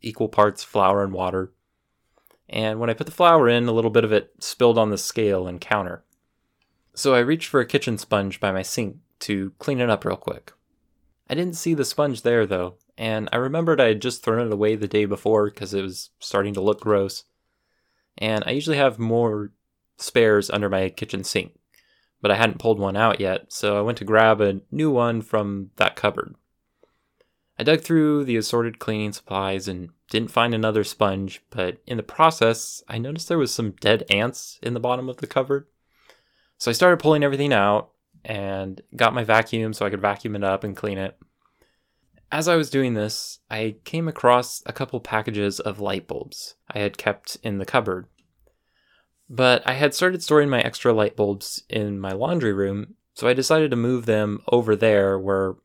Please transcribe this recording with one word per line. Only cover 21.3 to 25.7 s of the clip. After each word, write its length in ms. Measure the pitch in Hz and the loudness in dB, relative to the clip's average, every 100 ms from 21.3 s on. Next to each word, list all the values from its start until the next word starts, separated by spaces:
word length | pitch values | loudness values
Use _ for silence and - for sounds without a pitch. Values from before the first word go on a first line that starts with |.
| 101 85 _ _ _ _ _ _ _ | -6 -6 _ _ _ _ _ _ _
but 100 | 104 | 0
I 40 | |
hadn't 240 | 101 113 - | 2 2 0
pulled 200 | 113 101 | 0 0
one 160 | 98 | -2
out 240 | 98 113 - | 2 2 2
yet, 320 | 95 95 - | -2 -4 -6
so 280 | - 104 101 | -6 -2 0
I 20 | |
went 160 | 107 117 | -2 -4
to 60 | |
grab 380 | 101 107 110 107 | 2 4 6 4
a 180 | 101 95 - | 2 0 -6
new 200 | 139 156 | -2 0
one 320 | 127 120 117 | 2 0 -2
from 480 | 110 107 101 98 95 | -2 -4 -2 -6 -8